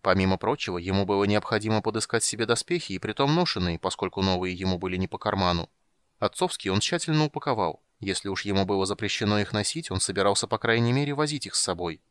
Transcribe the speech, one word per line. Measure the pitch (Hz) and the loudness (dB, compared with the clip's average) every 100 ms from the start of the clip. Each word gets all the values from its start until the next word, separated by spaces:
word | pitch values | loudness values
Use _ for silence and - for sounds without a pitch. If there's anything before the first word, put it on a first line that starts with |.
Помимо | 98 92 95 95 | 4 4 4 2
прочего, | 107 147 - 87 | 0 -2 -4 -4
ему | 90 95 98 | 0 0 2
было | 101 | 2
необходимо | 101 104 - 107 110 110 | 4 2 2 -2 2 0
подыскать | 104 110 - 113 | 0 -4 -2 0
себе | - 107 | -2 -2
доспехи, | 110 117 - 175 - | 0 0 0 -4 -4
и | 92 | -6
притом | - 107 139 160 | -4 0 2 2
ношеные, | 175 - 90 82 | 0 0 -2 0
поскольку | 95 - 95 - | -4 -2 -4 0
новые | 95 92 92 | 2 2 0
ему | 92 95 90 | -2 -2 -2
были | 92 90 | -2 -2
не | 92 | -4
по | - | -2
карману. | 107 101 90 87 85 _ _ _ _ _ | -2 2 2 2 -2 _ _ _ _ _
Отцовские | 104 - - - 98 | -4 0 -4 -2 0
он | 95 | 0
тщательно | - 175 - 156 151 | 0 -2 0 2 2
упаковал. | - - 117 87 73 _ _ | -2 -4 0 0 -2 _ _
Если | 95 92 98 | -4 -4 -4
уж | 95 | -4
ему | 101 98 | 0 0
было | 95 101 | 2 2
запрещено | 98 101 101 - 104 104 | 0 -2 -4 -2 2 2
их | 98 | 0
носить, | 107 104 165 - | -2 -2 -4 -4
он | 92 | -2
собирался, | - 95 98 101 - | -2 2 4 2 0
по | 113 | -2
крайней | 117 117 117 | 2 4 4
мере, | 127 143 | 2 0
возить | 143 151 147 98 | 0 -2 -2 -4
их | |
с | - | -4
собой. | - 87 87 78 _ | -2 -2 -4 -6 _